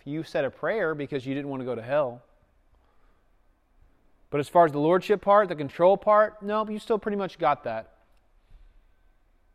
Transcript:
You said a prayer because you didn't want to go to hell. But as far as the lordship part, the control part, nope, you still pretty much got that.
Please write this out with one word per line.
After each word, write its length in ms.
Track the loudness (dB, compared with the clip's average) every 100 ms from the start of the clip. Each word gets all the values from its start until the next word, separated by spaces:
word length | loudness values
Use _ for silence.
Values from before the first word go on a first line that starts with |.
You 200 | -10 -10
said 200 | -6 -4
a 60 | -4
prayer 460 | -4 -6 -2 -4 -4
because 320 | -6 -8 -6
you 80 | -6
didn't 140 | -6
want 120 | -8
to 40 | -6
go 100 | -8
to 80 |
hell. 400 | -2 -2 -2 -6 _ _ _ _ _ _ _ _ _ _ _ _ _ _ _ _ _ _ _ _ _
But 80 | -6
as 100 | 2
far 160 | 4 4
as 60 |
the 80 | 4
lordship 420 | 2 2 2 -2
part, 260 | 4 4 4
the 80 | -4
control 400 | -8 2 4 4
part, 460 | 4 4 4 -2
nope, 300 | -6 -4 -4
you 80 | -8
still 180 | -4 -4
pretty 200 | -2 -4
much 200 | -6 -2
got 280 | 0 0 -4
that. 260 | -10 -12 _ _ _ _ _ _ -20 -20 _ _ _ _ _ _ _ _